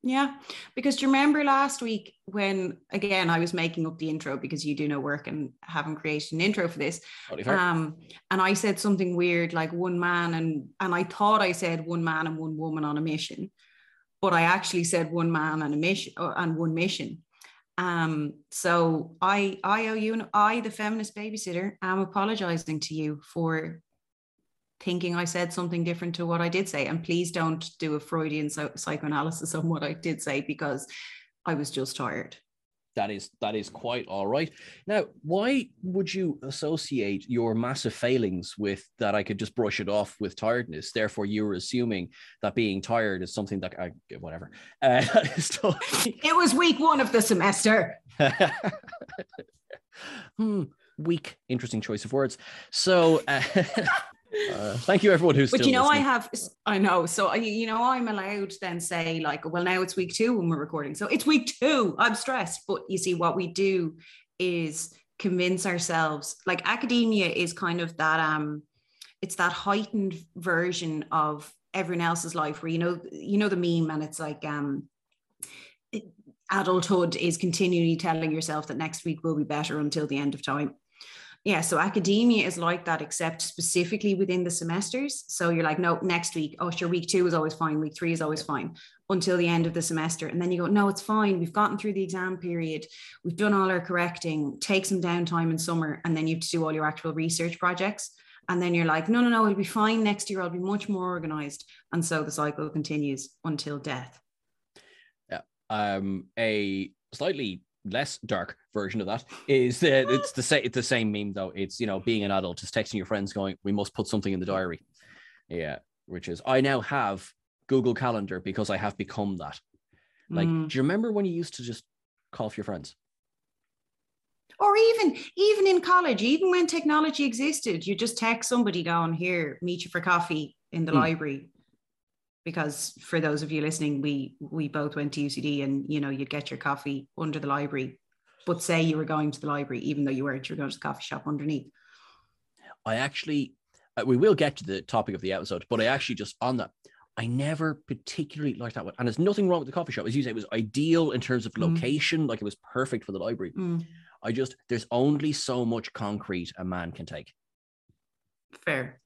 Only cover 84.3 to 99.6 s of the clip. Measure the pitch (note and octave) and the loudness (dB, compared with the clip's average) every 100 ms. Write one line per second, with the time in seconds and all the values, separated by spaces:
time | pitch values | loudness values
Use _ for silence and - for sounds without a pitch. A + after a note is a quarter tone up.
84.3 | F3+ F3 E3+ E3+ F3 G3+ B3+ C#4+ - - | 2 0 -2 -2 -2 -2 -4 -4 -8 -8
85.3 | - E3+ E3+ E3 D#3 F3 E3+ F#3 E3+ E3+ | -2 2 2 2 2 2 2 2 0 0
86.3 | E3 D3+ - F3 E3+ F3 F3 E3+ F#3 F3+ | -4 -6 -4 -4 -2 -2 -2 0 2 4
87.3 | E3 D#3 D#3 D#3+ D3+ D#3 D#3 E3+ D#3+ D#3 | 2 0 -2 -2 0 -4 -4 -2 -2 -2
88.3 | D#3 - C#3+ E3 E3 - _ _ F#3 F3+ | -4 -4 -4 -6 -10 -20 _ _ 0 2
89.3 | F3+ E3+ E3+ E3 E3 E3 E3 D#3+ E3 D#3+ | 2 4 4 2 0 -2 -2 -2 -4 -4
90.3 | F3 F3 F3 F3 G#3 G3+ F#3+ - G#3+ G#3 | -2 0 0 2 4 4 0 0 2 2
91.3 | F#3 E3+ G#3 G#3 G3+ G#3+ G3 F#3 F#3 F#3 | 2 0 2 2 0 -4 -2 -4 -4 -4
92.3 | F#3 F3 E3+ D#3+ D#3 - - - - F#3 | -6 -4 -4 -4 -6 -10 -18 -20 -10 -8
93.3 | E3+ G#3 G3+ F#3 F3+ E3+ F3 F3 E3+ E3+ | 0 2 4 4 2 0 0 0 -2 -4
94.3 | D#3 D3 - - F#3+ F#3+ G3 E3+ F3 E3+ | -2 -4 -4 0 0 2 0 0 0 0
95.3 | E3+ E3 D#3+ E3 E3 D#3 D3 E3+ D#3+ D#3+ | 0 0 0 0 0 0 -4 -2 0 0
96.3 | E3 - E3+ D#3+ D#3 D3+ D#3 E3 D#3 E3 | -2 -2 -2 0 0 -2 -2 -6 -2 -2
97.3 | E3 E3+ E3+ F3+ F3 F#3+ G#3 - _ _ | 0 -2 0 -2 0 -2 -4 -12 _ _
98.3 | - - F3 F3 E3+ E3 D#3 E3 A#3+ A#3+ | -16 -4 0 2 2 4 2 2 4 4
99.3 | A#3 G#3+ G3+ | 4 4 2